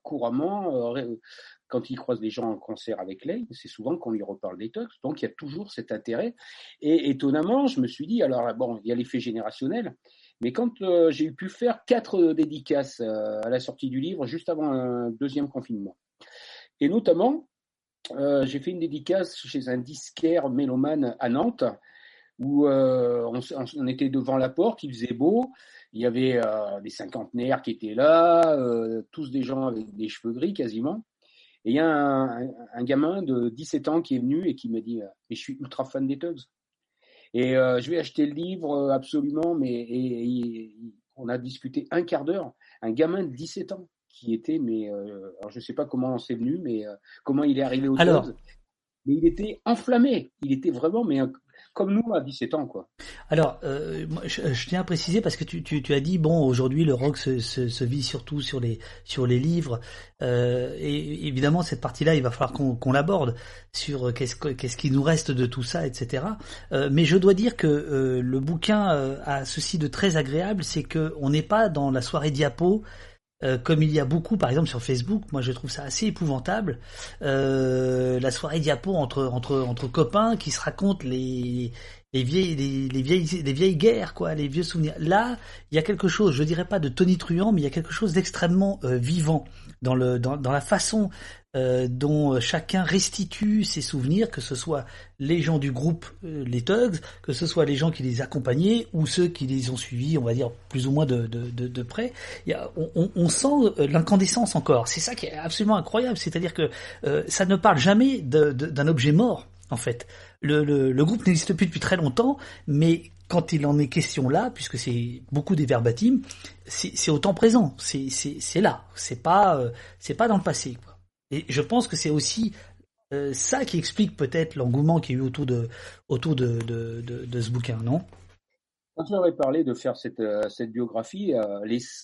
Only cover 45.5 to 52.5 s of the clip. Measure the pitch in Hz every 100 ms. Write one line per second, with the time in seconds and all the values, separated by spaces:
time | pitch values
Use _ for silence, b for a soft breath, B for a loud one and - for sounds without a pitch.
45.5 | 120 - 135 147 131 127 123 - 117 120
46.5 | 170 156 113 107 101 B B - 139 147
47.5 | 135 135 127 135 135 175 156 123 - b
48.5 | - _ _ _ _ - 147 165 165 214
49.5 | 220 - 233 - 247 269 214 139 _ 139
50.5 | 135 170 127 160 214 226 139 131 - _
51.5 | b b - 196 202 233 190 139 135 117